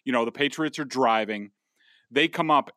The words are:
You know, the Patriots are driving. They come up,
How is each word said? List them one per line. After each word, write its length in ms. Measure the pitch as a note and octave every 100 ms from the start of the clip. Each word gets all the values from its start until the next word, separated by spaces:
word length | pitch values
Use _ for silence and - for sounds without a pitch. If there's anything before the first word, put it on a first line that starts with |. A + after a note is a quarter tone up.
You 80 | C3+
know, 120 | B2
the 80 | A#2
Patriots 460 | B2+ C#3+ D#3+ D#3 D#3
are 80 | C#3
driving. 640 | C3 A#2+ A2+ G#2+ G#2 G2+ _ _ _ _ _ _
They 160 | B2+ D#3+
come 240 | E3+ D#3+
up, 200 | C#3+ -